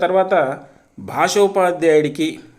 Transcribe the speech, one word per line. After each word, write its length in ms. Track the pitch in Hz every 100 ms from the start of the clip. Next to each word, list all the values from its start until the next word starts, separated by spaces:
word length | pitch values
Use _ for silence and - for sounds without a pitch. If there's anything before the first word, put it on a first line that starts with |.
తర్వాత 580 | 180 185 185 185 135 143 - _ _ -
భాషోపాధ్యాయుడికి 1400 | 98 139 180 202 202 196 180 165 165 151 147 147 160 - -